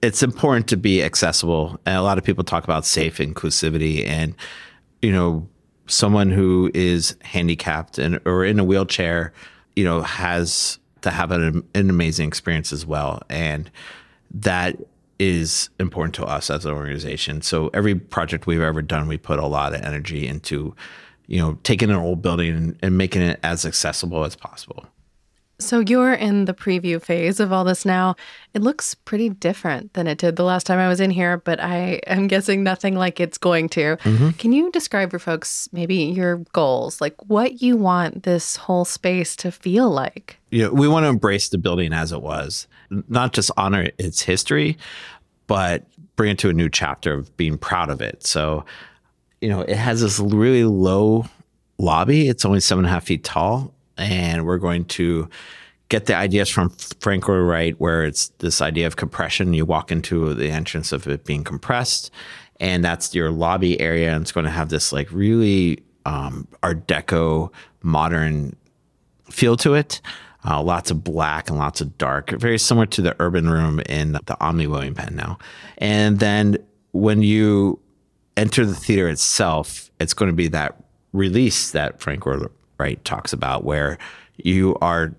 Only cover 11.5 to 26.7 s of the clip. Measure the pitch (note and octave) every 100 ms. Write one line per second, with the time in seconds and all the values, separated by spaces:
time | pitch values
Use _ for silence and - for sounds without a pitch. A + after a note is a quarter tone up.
11.5 | D#2+ - G2 G2 F2+ E2 D#2 D2+ D2+ -
12.5 | D#2+ D2 D2 D#2 D2+ C#2+ - - D#2 D#2+
13.5 | D2+ D#2 - - - - _ _ - G#2
14.5 | F2+ F2+ - - _ _ _ G2 F2 D#2+
15.5 | - - _ F#2+ F#2+ D#2+ - - C#2+ -
16.5 | D2+ D#2 D2 D2 C#2+ D2 D2 - D2+ -
17.5 | D#2+ D#2 - G#2 F#2+ - - E2 E2 -
18.5 | E2 D#2+ D#2 D2+ D#2 D2+ D#2 - C#2+ D2
19.5 | D2 C#2+ D2+ - D2 D2+ D#2 C2+ D2+ -
20.5 | D2 D2+ - - - - _ _ F2+ D#2+
21.5 | D#2 - G2+ A2 G2 E2+ F2 F2+ E2+ E2+
22.5 | E2 E2 - F#2+ F#2 F#2 F#2+ F2 - D#2
23.5 | E2+ D#2+ - E2 D2+ F2 E2+ D2+ - -
24.5 | - - - - _ _ _ _ _ _
25.5 | _ - A#3+ G#3 B3 B3+ B3+ G#3+ G3+ F#3+
26.5 | F#3 -